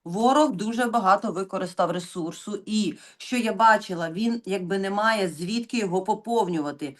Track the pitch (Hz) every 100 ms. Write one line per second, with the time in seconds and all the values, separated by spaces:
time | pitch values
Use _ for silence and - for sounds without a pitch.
0 | 165 180 240 277 302 190 214 233 240 233
1 | 190 202 214 175 190 190 180 - 175 175
2 | 175 185 160 170 - 202 190 214 196 -
3 | - - - 247 220 196 226 214 - 175
4 | 165 165 226 233 - 196 180 196 196 202
5 | 214 220 190 147 175 226 233 240 202 185
6 | 185 214 - 233 190 165 147 143 147